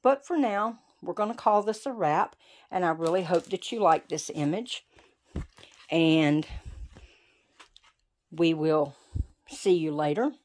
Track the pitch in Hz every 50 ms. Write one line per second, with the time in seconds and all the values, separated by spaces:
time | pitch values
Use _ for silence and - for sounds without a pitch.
0 | _ 247 277 277 - - 359 311 277 226 202 202 208 226 226 - _ _ _ _
1 | - 175 170 - 208 208 233 - - 220 208 208 202 214 214 214 - 277 254 226
2 | 180 147 151 175 208 - - _ _ _ - _ _ _ - 185 180 170 165 160
3 | 165 165 170 190 180 160 180 170 - - 190 185 - - 247 226 208 170 160 151
4 | - _ - 156 - - - 156 147 147 165 214 247 247 - - _ _ _ -
5 | _ _ _ _ _ _ _ - - - _ - - - _ _ - _ 156 165
6 | 165 160 160 160 156 147 147 151 151 - - - - - - - - - - -
7 | - - _ _ _ _ _ _ _ _ _ _ - _ _ - _ _ _ _
8 | _ _ _ _ _ _ 170 156 170 165 165 156 151 160 156 156 147 139 135 _
9 | _ _ - - - - _ _ _ - 277 - - 202 180 175 160 156 147 147
10 | 151 147 151 202 240 302 - _